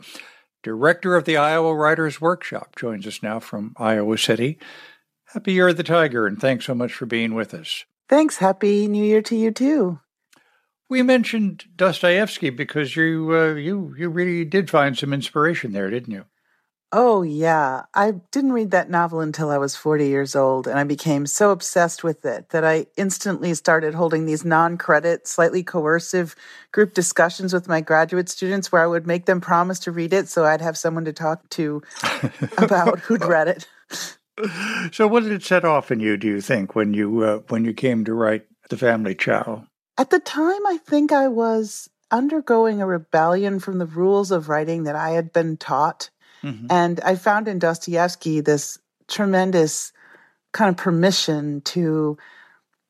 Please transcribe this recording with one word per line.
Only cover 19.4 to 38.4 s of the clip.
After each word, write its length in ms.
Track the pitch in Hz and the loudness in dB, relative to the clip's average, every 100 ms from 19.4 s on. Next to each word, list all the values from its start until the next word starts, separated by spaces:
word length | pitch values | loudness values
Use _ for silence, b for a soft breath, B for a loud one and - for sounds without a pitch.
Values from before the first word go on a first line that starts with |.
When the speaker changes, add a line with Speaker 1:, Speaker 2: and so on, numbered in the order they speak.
| 156 | -2
Speaker 2:
I 80 | 143 | 0
was 160 | 139 | -2
forty 320 | - 156 151 139 | -4 0 2 2
years 300 | 139 135 139 | 0 0 2
old, 320 | 135 131 127 | 2 2 -2
and 100 | 139 | -2
I 60 | |
became 420 | 143 147 165 143 143 | -2 -2 0 0 0
so 240 | - 208 | 2 2
obsessed 540 | 190 - 180 170 - | 2 0 0 0 0
with 200 | 165 156 | -4 -4
it 260 | 139 107 - | -4 -6 -4
that 140 | 165 | 0
I 220 | 160 160 - - | 2 2 -2 -4
instantly 560 | 196 - 202 165 170 | -4 -2 -4 -4 -2
started 400 | 160 - 160 156 | -2 2 2 2
holding 320 | 160 165 160 160 | 0 0 0 0
these 180 | 151 | -2
non-credit, 840 | 170 160 170 175 - 151 170 170 - | 2 4 2 0 2 2 2 -2 -2
slightly 380 | - 170 180 | 2 2 2
coercive 720 | 175 175 151 165 - 185 165 - B B B | -4 -2 0 0 0 -2 -2 -8 B B B
group 240 | - 214 | 0 2
discussions 580 | - 175 - 170 - 190 | 2 0 2 2 0 -4
with 140 | 180 180 | -2 0
my 140 | 160 | -2
graduate 480 | 156 156 160 180 175 | 2 2 2 0 -4
students 420 | - 185 196 185 | -4 -4 -4 0
where 100 | 175 | 2
I 60 | 165 | 4
would 220 | 170 170 | 0 -2
make 160 | 175 | -2
them 160 | 175 180 | 0 0
promise 400 | 180 170 180 185 | 2 2 2 -2
to 100 | 185 | -6
read 220 | 170 165 | -6 0
it 160 | 190 160 | 0 0
so 160 | 175 | 2
I'd 160 | 156 156 | 2 2
have 180 | 165 160 | 0 -4
someone 260 | 165 165 160 | -4 -4 -6
to 60 | |
talk 360 | 151 160 160 - | -4 -4 -4 -6
to 320 | - 151 147 - B B B | -6 -4 -6 -10 B B B
<laughs> 380 | 127 - - - | -6 -6 -6 0
about 420 | 214 185 170 - | 2 4 2 0
who'd 240 | - 226 | 0 -2
read 240 | 175 160 156 | 2 2 2
it. 180 | - - B B B B B _ - 214 170 208 214 175 | -2 -8 B B B B B _ -8 -6 -6 -6 -6 -4
Speaker 1:
So 160 | - 214 | 2 2
what 160 | 233 | 4
did 80 | 220 | 0
it 100 | 202 | -4
set 220 | - 180 | 0 2
off 260 | 165 147 - | 4 2 0
in 80 | 117 | -2
you, 180 | 107 104 | 0 0
do 120 | 110 | 0
you 120 | 101 | -2
think, 360 | 98 120 95 113 | -2 -2 -2 0
when 180 | 104 | 0
you, 300 | 104 104 113 | 0 0 0
uh, 140 | 110 107 - | 0 0 -2
when 160 | 113 | -2
you 80 | 113 | -2
came 320 | 107 135 117 | -2 0 0
to 100 | 107 | -2
write 320 | 113 110 110 | 0 0 0